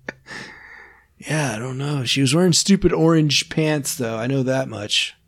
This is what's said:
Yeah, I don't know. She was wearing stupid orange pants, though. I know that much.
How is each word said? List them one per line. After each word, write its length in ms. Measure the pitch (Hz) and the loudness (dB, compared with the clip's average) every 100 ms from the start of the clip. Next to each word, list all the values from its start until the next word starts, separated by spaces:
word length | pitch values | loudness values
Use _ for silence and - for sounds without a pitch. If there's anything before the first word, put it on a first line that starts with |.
| - - - - - - - - - - _ - | -18 -18 -16 -16 -16 -20 -20 -20 -20 -20 _ -16
Yeah, 360 | - 151 139 110 | -6 -4 -2 -6
I 20 | |
don't 180 | 123 131 | -8 -6
know. 260 | 143 147 | -4 -4
She 160 | 117 139 | -2 0
was 100 | 135 | 2
wearing 180 | 156 185 | 4 4
stupid 360 | 156 - 196 - | 4 4 4 4
orange 580 | - 160 160 156 135 - | 4 4 4 4 0 -2
pants, 460 | - 156 151 131 - | -2 0 -2 -4 -6
though. 200 | 117 113 | -4 -4
I 120 | 120 | -2
know 140 | 139 | 0
that 220 | 127 131 131 | 0 -2 -4
much. 460 | 110 104 - - - | -8 -4 -2 -2 -8